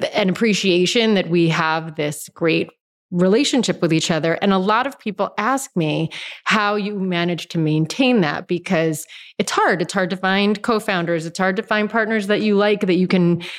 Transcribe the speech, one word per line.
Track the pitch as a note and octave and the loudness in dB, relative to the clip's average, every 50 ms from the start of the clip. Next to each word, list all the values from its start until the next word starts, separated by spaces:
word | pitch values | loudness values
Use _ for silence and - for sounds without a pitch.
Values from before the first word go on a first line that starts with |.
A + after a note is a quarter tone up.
| - - - | -8 -4 -2
and | - G#3 F#3 | 0 0 0
appreciation | F3+ - A3+ A3+ G3+ F3+ - F#3+ E3+ F3 F3+ F3 - B3 A3+ A3 G#3+ | 0 0 0 0 0 2 2 2 2 2 2 2 2 2 2 4 2
that | F#3+ F3 E3+ | 2 2 2
we | E3+ F3 E3+ D#3+ | 2 2 2 2
have | D#3+ D#3+ E3 D#3+ D#3+ E3 D#3+ E3 D#3 | 2 2 0 0 0 -2 -4 -6 -6
this | D#3+ D3+ D3 D3 - - - | -4 -4 -4 -4 -8 -12 -16
great | - - F3 E3 E3 E3 E3 - - _ _ _ _ _ _ - | -8 -2 0 0 0 0 -2 -4 -10 _ _ _ _ _ _ -6
relationship | F3+ F3 F3+ F#3 G3+ A#3 C#4+ - - C4 G3+ - E3+ - | -2 0 2 4 4 2 2 2 0 0 0 0 -2 0
with | - D#3+ | 0 0
each | D#3+ D#3+ - - | 0 0 0 0
other. | E3+ D#3 D3+ E3 E3 | -2 0 0 0 -2
And | - - G3+ G3 | 0 2 2 2
a | F#3+ | 2
lot | F#3 G3+ G#3+ A3+ C4 C#4 | 2 2 2 0 0 -2
of | C4+ - | -6 -8
people | - G#3+ F#3+ - G3+ - - - | -8 -8 -4 -4 -4 -4 -4 -4
ask | G#3 A#3 C4+ C4+ - - - | -2 -2 -2 -2 -4 -4 -4
me | F3+ D#3+ D3+ D3+ D3+ D#3+ D#3+ - - - - - - - | -2 -2 0 0 -2 -4 -4 -6 -10 -14 -14 -16 -10 -4
how | - - A3 G#3 G#3 G#3 | -2 0 0 0 0 -2
you | G#3 G3+ G#3 G#3 G3 | -2 -4 -4 -4 -4
manage | F#3+ F#3 F3+ E3+ E3+ F3 F3 D#3 - - | -4 -2 -2 0 0 0 -2 -4 -6 -6
to | - E3+ | -2 -2
maintain | D#3+ D#3 D#3 D#3 D#3+ D#3 - - C4+ B3+ B3 A3+ | 0 2 2 2 0 0 0 0 2 2 4 4
that, | E3+ D3 D3 - - - | 2 2 0 -4 -4 -4
because | F3+ E3+ E3+ - F#3+ D#3+ E3 D#3+ D#3 D3+ - - - - - - - - | -4 -4 -2 0 0 0 2 0 -2 -4 -8 -12 -18 -20 -20 -12 -6 -6
it's | - - | -4 -2
hard. | - - A4 F4 G3+ E3+ | 0 0 2 2 2 0
It's | F3+ - - | -2 -4 -2
hard | G3+ F#3 E3+ | -2 -2 -2
to | F#3+ | -2
find | F#3 - F#3 F#3+ G3 G3+ G3+ G#3+ G#3 | -2 0 0 2 2 2 2 0 0
co-founders. | - - A#3 G#3+ G#3+ - G3 F3+ E3+ E3 E3+ E3 D#3 | -2 -2 -2 -2 0 -2 -2 -2 0 -2 -2 -2 -4
It's | E3 E3 - | -6 -4 -2
hard | F#3 F#3+ F#3 G#3+ | 0 0 0 -2
to | G#3+ | -2
find | - A3 G#3+ G#3 G3+ | -2 0 0 0 0
partners | A3+ A#3 G#3+ G#3+ A3+ A3 G3 G3 | 0 0 0 0 0 -2 0 0
that | G#3 G3 | 0 0
you | G#3 G#3+ G#3 | 2 2 2
like, | G3 G3+ G#3 G#3 - | 2 2 2 2 0
that | G#3 F#3 F3+ | 0 2 2
you | E3+ F#3 F3 | 2 2 2
can | - F#3 F3 E3+ F3 E3+ E3+ - - | 4 4 4 4 2 2 -2 -8 -14